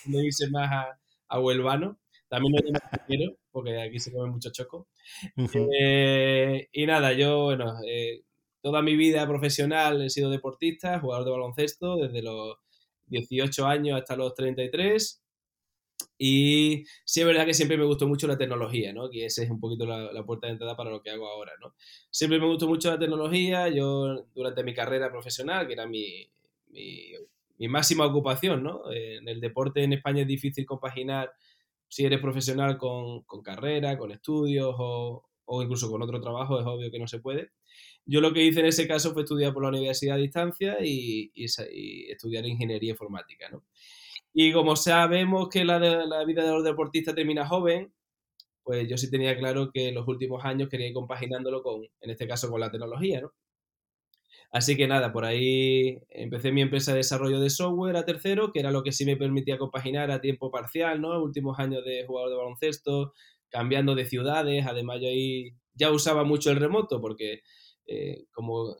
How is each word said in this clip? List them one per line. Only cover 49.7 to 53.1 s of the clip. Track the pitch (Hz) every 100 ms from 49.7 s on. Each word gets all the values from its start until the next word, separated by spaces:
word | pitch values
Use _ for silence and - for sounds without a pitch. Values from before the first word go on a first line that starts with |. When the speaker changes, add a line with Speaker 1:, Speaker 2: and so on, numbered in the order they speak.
Speaker 1:
que | 135 127
en |
los | 123 120
últimos | 127 127 127
años | 135 135 135
quería | 127 123
ir |
compaginándolo | 127 123 123 120 127 131 131
con, | 127 110 110 _
en | 117
este | 113 120
caso, | 120 120
con | 113
la | 113
tecnología, | 110 117 123 190